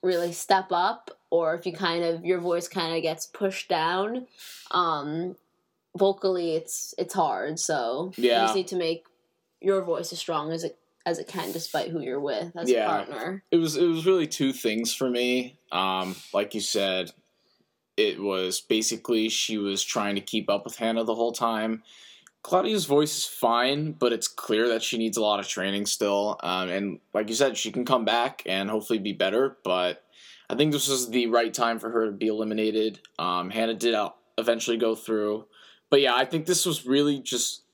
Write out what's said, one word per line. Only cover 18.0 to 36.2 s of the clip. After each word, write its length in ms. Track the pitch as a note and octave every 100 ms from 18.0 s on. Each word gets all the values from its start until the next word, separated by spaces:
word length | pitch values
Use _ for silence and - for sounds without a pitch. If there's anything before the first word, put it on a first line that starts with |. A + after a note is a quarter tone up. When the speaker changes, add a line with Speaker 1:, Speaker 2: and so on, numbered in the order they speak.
| G#2+ E2+
Speaker 2:
was 400 | G2+ F#2+ F#2 -
basically 680 | - A2 A2 A2+ - A2+ A2
she 300 | A2 - A2
was 240 | G2+ G2
trying 320 | - - G#2
to 60 | G2+
keep 280 | - A2 G2+
up 160 | G2+
with 120 | - -
Hannah 280 | A2+ A2+
the 100 | A2+
whole 180 | A2+ A#2
time. 500 | A#2 A#2+ A2 A2 A2 - - - - - _
Claudia's 440 | - F3+ G#3+ G#3+ D3+
voice 320 | C#3+ D3+ -
is 80 | -
fine, 680 | - A#2+ A#2 B2+ C#3+ D#3
but 200 | D3+ B2
it's 140 | A#2 -
clear 400 | - - A2 A#2+
that 140 | A2+
she 140 | - A#2
needs 220 | A2+ A2+
a 40 |
lot 180 | G#2 G#2
of 60 | F#2+
training 360 | - F#2+ G2+
still. 540 | G2+ - G#2 G2+ G#2 -
Um, 280 | F2 F#2 F#2
and 300 | F#2 G2+ F2 _
like 160 | - G#2+
you 60 |
said, 240 | A2+ C#3 A2
she 120 | A2+
can 140 | B2
come 220 | B2 B2+ G#2+
back 360 | A#2 A#2 - -
and 240 | F#2+ G2
hopefully 280 | G#2+ - A2
be 140 | G2+
better, 460 | F2 F#2+ A2 C3+ B2+
but 400 | F#2+ F2+ F2+ F2+ _ - - - _
I 60 |
think 180 | A2+ D3+
this 160 | D3 -
was 220 | C3 B2
the 160 | A#2+ A#2+
right 260 | A#2 A2+
time 260 | - A#2 A2+
for 120 | A2+
her 160 | A#2 A2
to 60 |
be 160 | G2 G#2+
eliminated. 720 | G#2+ G#2+ G#2+ A2 G#2+ A2 G2 - -
Um, 320 | F2 F2+ F2+
Hannah 240 | A2 A2+
did 200 | A2+ A#2+
out-, 220 | A2 G2+ - _ -
eventually 400 | A#2 A#2 A#2 A2+
go 160 | A#2
through. 500 | A2 - A2 G#2 G#2+ - - - - _
But 100 | C#3+
yeah, 140 | C3+
I 100 | B2